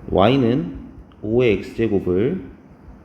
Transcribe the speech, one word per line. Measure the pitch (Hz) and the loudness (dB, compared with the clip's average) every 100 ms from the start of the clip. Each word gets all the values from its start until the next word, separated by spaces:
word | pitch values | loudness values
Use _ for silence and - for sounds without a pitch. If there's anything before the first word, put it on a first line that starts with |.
| - | -2
Y는 | 87 101 139 117 135 170 - - - - - | 4 4 4 2 0 -4 -10 -16 -20 -20 -12
오의 | 107 117 127 | -4 2 2
X제곱을 | 98 - - 113 98 90 90 120 185 - - - - - - | 2 -2 -4 -2 0 0 0 0 -4 -10 -18 -20 -20 -20 -20